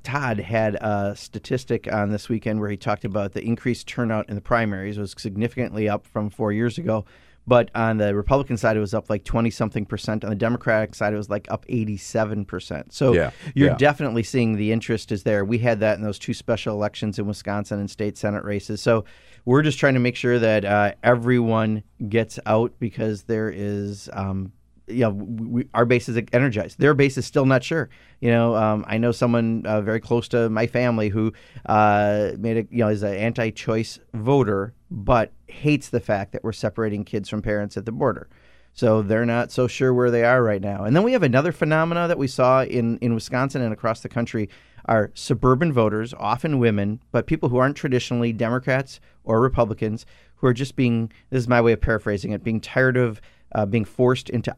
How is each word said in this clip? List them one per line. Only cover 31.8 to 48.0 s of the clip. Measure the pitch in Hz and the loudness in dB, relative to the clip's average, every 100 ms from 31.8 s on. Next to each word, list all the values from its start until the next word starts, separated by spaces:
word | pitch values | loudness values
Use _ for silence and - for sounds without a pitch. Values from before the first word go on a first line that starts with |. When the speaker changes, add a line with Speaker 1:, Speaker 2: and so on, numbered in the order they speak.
| 107 104 104 104 104 - | 6 4 2 2 0 -2
Speaker 1:
made | 113 113 | -2 -2
a, | - | -2
you | 117 | 0
know, | 107 | 0
is | 104 | 0
an | 101 | -2
anti-choice | 98 113 120 113 - - 113 113 - _ | -2 -2 -2 -4 -4 -2 -2 -4 -10 _
voter, | 110 113 143 107 98 104 - _ | -4 2 2 2 0 -4 -10 _
but | 110 101 120 107 - - | -6 2 2 2 -6 -20
hates | - 147 147 - | -4 0 0 -2
the | - | -4
fact | - 101 101 | -2 -2 -4
that | - | -8
we're | 110 | -8
separating | 104 110 - 110 101 | -4 -4 -2 -4 -4
kids | 101 107 98 | -6 -8 -6
from | 107 | -6
parents | 110 104 104 110 | -2 -4 -4 -8
at | |
the | 110 | -8
border. | 120 135 98 - - _ - _ | -2 0 -2 -10 -20 _ -20 _
So | - 120 110 | 0 4 4
they're | 101 110 120 | 2 0 2
not | 117 - | 0 -2
so | - 123 | -2 -2
sure | - 131 | 0 2
where | 123 123 | 4 2
they | 117 | 4
are | 117 127 | 4 4
right | 113 101 | 2 0
now. | 101 95 | -4 -4
And | 104 | 2
then | 156 | 2
we | 226 | 4
have | 254 | 2
another | 147 123 165 | 4 4 2
phenomena | - 151 156 165 170 170 | 0 0 2 0 0 0
that | 170 | 0
we | 135 | -2
saw | - 127 131 | 2 4 4
in, | 127 123 117 113 | 2 0 -2 0
in | 117 | -2
Wisconsin | 113 - 127 135 135 | -2 -2 -4 -2 -2
and | 117 | -4
across | 107 113 113 | -2 -4 -4
the | - | -6
country | 120 117 113 104 - _ - | -4 -4 -4 -6 -8 _ -8
are | - 113 101 | 2 2 2
suburban | - - 117 127 131 170 | -4 -2 2 4 4 4
voters, | 123 107 107 117 - | 2 2 0 -6 -6
often | 104 120 160 139 | -4 -2 0 2
women, | 117 104 101 110 _ | 2 2 0 -4 _
but | 120 - | -2 0
people | 156 143 | -2 0
who | 123 | 2
aren't | 131 143 | 2 0
traditionally | 151 123 | -2 -2